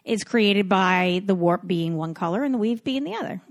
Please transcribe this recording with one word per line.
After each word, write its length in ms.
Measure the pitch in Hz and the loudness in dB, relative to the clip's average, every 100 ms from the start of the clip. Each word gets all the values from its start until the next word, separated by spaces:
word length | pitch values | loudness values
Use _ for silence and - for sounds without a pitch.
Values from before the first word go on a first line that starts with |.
is 180 | - 220 | -6 -4
created 460 | - 240 208 202 190 | 0 2 4 4 2
by 540 | 190 185 185 180 180 | 2 4 4 2 0
the 100 | 202 | 0
warp 320 | 185 175 175 175 | 2 2 0 0
being 300 | 170 165 160 | -2 -2 -2
one 160 | 160 | -6
color 300 | 160 170 196 | -4 -4 -2
and 80 | 285 | -2
the 40 | 254 | -2
weave 260 | 220 233 | -2 -2
being 200 | 277 262 | -4 -4
the 100 | 302 | -6
other. 260 | 427 294 175 - | -8 -8 -10 -14